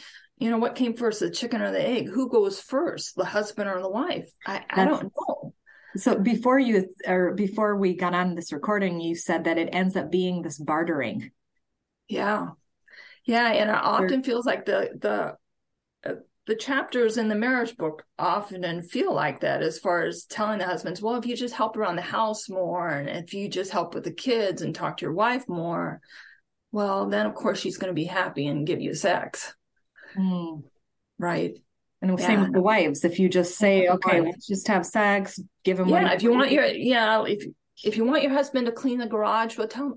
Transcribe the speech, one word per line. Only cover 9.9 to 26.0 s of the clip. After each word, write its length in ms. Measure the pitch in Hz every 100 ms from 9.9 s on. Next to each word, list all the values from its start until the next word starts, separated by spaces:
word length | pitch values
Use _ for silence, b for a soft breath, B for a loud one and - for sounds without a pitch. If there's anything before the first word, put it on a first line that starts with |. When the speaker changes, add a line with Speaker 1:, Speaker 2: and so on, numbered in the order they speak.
| 185
Speaker 2:
up 140 | -
being 320 | 180 185 180
this 160 | 160 147
bartering. 720 | 156 156 170 156 117 - - - _ _ _ _ _ _ _
Speaker 1:
Yeah. 400 | 190 202 208 170 - _ _ _ B B B -
Yeah. 260 | 233 240
And 180 | 220 214
it 40 |
Speaker 2:
Sure. 100 | 214 -
Speaker 1:
often 380 | 208 185 180
feels 200 | 262 233
like 220 | 233 196 -
the, 240 | 196 190 -
the, 380 | 208 208 175 - _ _ _ _ _ _ -
uh, 60 | - - _ -
the 100 | 220
chapters 640 | - 277 330 247 226 226
in 120 | 220
the 60 | 208
marriage 420 | 240 254 233 -
book 260 | 160 156 - -
often 600 | 170 185 202 185 175 170
feel 320 | 170 240 381
like 260 | - 151 135
that, 200 | 156 139
as 160 | 156 165
far 240 | 196 175
as 220 | 170 170 -
telling 340 | - 214 208
the 60 | 185
husbands, 360 | 180 175 175
"Well, 140 | 208 240
if 100 | 240
you 100 | 233
just 180 | 240
help 240 | - 214 220
around 180 | 208 170
the 60 |
house 480 | 170 208 220 214 -
more, 400 | 190 180 175 170
and 200 | 143 143
if 240 | 175 170
you 140 | 196 202
just 240 | 180 190
help 220 | 208 175
with 100 | -
the 80 | 175
kids 500 | - 262 233 196 165
and 140 | 151 156
talk 220 | 151 156
to 80 | 160
your 80 |
wife 340 | 165 226 254 262
more, 540 | 175 170 170 170 156